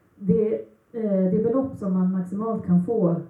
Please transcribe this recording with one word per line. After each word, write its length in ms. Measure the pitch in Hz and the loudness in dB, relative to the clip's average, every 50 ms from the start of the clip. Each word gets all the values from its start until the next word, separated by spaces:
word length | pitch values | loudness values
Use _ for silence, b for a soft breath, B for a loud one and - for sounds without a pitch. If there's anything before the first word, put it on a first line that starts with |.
| b b _ - | b b _ -4
Det, 360 | 202 185 226 226 214 220 - - - - - _ _ _ | 0 2 2 2 2 0 -2 -4 -6 -12 -20 _ _ _
eh, 400 | - 226 214 208 196 190 185 185 | -8 -4 -2 0 2 2 2 2
det 120 | 214 214 226 | 2 2 2
belopp 320 | 233 247 269 269 269 - | 2 0 0 -2 -2 -6
som 160 | - 202 190 | -6 -4 -2
man 200 | 185 185 185 185 | 0 0 0 0
maximalt 520 | 190 185 180 - 196 202 220 226 226 180 - | 0 -2 -4 -4 -6 -4 -4 -4 -4 -4 0
kan 200 | 175 175 175 - | 2 2 2 2
få 320 | 247 226 208 180 170 170 151 - | 2 0 2 2 2 0 -2 -4